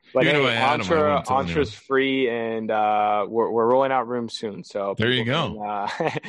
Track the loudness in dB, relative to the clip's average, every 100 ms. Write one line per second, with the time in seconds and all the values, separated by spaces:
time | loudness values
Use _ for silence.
0 | _ 0 2 2 2 2 2 0 0 2
1 | 2 0 0 0 0 0 -2 -4 -2 0
2 | 2 2 0 0 -2 -4 -2 0 2 2
3 | 2 0 0 0 0 2 4 4 4 0
4 | -2 -4 -6 -8 -10 -10 -8 -6 -4 0
5 | 0 0 0 -2 -2 -6 -6 -6 -6 -4
6 | -4 -4